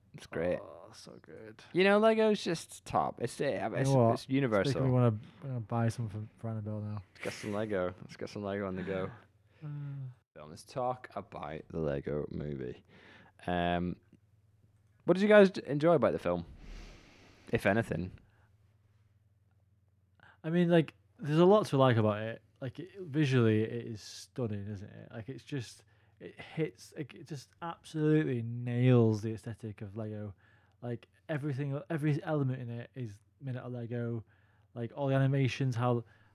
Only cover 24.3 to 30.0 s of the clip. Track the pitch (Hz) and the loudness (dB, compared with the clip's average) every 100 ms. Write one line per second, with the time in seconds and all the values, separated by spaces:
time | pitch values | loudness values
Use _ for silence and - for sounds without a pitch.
24.3 | - 120 104 101 101 98 - 110 117 107 | -8 -6 -6 -8 -10 -12 -18 -16 -14 -12
25.3 | 135 - 143 110 - _ _ _ _ 175 | -14 -10 -10 -10 -14 _ _ _ _ -18
26.3 | - - - 156 - - - 143 - 156 | -16 -12 -6 -6 -8 -18 -14 -14 -14 -14
27.3 | 143 - _ 170 170 - 160 151 156 151 | -14 -16 _ -12 -12 -10 0 4 4 2
28.3 | 123 117 117 123 120 127 123 113 107 110 | -2 -4 -6 -4 4 8 8 8 4 -2
29.3 | 110 120 110 113 107 104 101 | -8 -10 -10 -12 -12 -12 -10